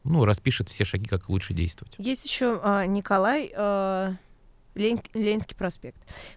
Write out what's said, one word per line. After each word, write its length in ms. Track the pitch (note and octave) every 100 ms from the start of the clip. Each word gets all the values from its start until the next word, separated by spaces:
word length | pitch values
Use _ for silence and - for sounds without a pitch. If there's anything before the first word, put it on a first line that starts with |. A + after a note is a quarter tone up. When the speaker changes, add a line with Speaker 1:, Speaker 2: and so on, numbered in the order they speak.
Speaker 1:
ну, 220 | C#3 D#3+
распишет 440 | G#2 G2+ C3 - G2+
все 160 | -
шаги, 200 | G2+ F#2+ G#2+
как 220 | F#2 -
лучше 260 | F#2+ -
действовать. 400 | E2 E2+ - - -
Speaker 2:
Есть 260 | G#3 C4
еще, 360 | - - B3 A3
а, 200 | G#3 G3+ F#3
Николай, 680 | G3+ - G3 G3 D4 C#4 -
а, 580 | G3+ G3+ F#3+ F#3+ F#3+ F#3 - - - - -
Лень-, 260 | F#3+ G#3+ A#3 -
Ленинский 420 | A3 G#3 G#3+ - -
проспект. 400 | F#3 - A#2+ - - - -